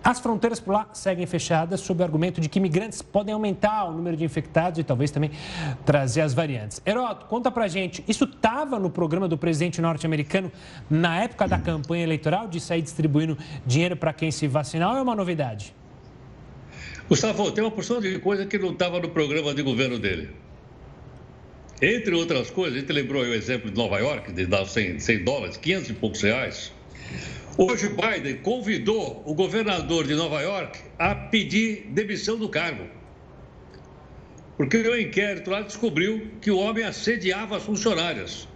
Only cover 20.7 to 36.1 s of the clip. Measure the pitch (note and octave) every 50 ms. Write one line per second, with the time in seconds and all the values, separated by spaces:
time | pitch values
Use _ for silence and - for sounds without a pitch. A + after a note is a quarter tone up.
20.7 | - - - - - - - - - - - - - - - - - - - -
21.7 | - - - E3 A3+ B3 A3+ G#3 E3+ E3+ E3 E3 D#3+ C3 A#2 - - - F#3 E3
22.7 | B2 C3 C#3 C#3 D#3+ C#3+ C3+ A#2 C#3 C#3 B2 A#2+ A#2+ A2 G2+ - B2+ A#2+ G#2+ A2
23.7 | F#2+ G#2+ A#2 G2+ G2 F#2+ A2 C#3+ D3 A2 - - F2 F2 F#2 F2+ G2+ G2 F#2+ G2
24.7 | - A#2 G#2 F2+ E2+ D2 D2+ - A2+ G#2 F2+ A2+ C#3 C#3 G#2 F2+ - - - D3+
25.7 | F#3 F#3+ D3 - G#2+ - - G#2+ F2+ - G2+ G2+ A2+ B2+ B2+ F#2 - - - -
26.7 | - - - - - - - - - - - - - - - - - - F#3+ F#3+
27.7 | B3 G3+ F#3 G#3 - - - A3+ G#3 F3 B2+ C#3 C3 - - F#3 A#3 B3+ G#3+ G3+
28.7 | G#3+ D#3+ B2 F#3+ A3 A3 F3+ C#3 - - - D3+ D#3 D3+ F#3+ E3+ D#3 A3 A3 G#3+
29.7 | G3 F3 D3 C3 E3 E3 D#3 C3+ D3+ D3+ E3 D#3+ D3 D3+ C#3 F3 G3+ F#3+ D#3+ B2
30.7 | - - - - - - E3 F#3 G#3 - - - - A3 F#3+ C#3+ D3 G#3 A3+ A3+
31.7 | G#3 G#3+ - - C#3 E3+ G#3+ G3 G#3 - - - A3+ A#3 G#3+ G3 - D3 E3+ E3+
32.7 | D3 G#2+ F2+ - - - - - - - - - - - - - - - - -
33.7 | - - - - - - - - - - - - - - - - - - D3 C3
34.7 | C#3 A3+ A3 A3+ A#3+ A#3+ G#3+ D#3 - F#3+ G3+ G#3 G3 E3+ - F#3+ F#3+ G3+ G#3+ G#3
35.7 | - - - A3+ D#3 D3 F3 G3+